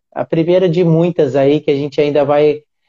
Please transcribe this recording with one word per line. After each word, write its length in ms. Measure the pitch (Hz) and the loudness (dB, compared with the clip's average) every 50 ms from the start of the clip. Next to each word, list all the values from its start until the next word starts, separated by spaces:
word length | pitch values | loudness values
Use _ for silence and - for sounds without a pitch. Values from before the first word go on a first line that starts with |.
| _ _ | _ _
a 120 | - - 127 | -10 -10 -8
primeira 440 | - 170 165 165 170 175 185 190 180 | -4 -2 -2 0 0 0 2 2 0
de 140 | 156 175 185 | 0 0 2
muitas 520 | 165 160 160 170 175 170 - 156 131 127 | 2 2 2 2 0 0 0 -2 0 0
aí 240 | 143 135 139 147 151 | 0 0 2 0 0
que 120 | 151 - | 0 -2
a 40 | 143 | -2
gente 240 | 139 147 143 135 - | -2 -4 -6 -4 -2
ainda 240 | 147 147 143 147 143 | -2 0 0 0 0
vai 400 | 139 147 147 151 151 143 147 - _ _ _ _ | 0 2 2 2 0 0 -2 -8 _ _ _ _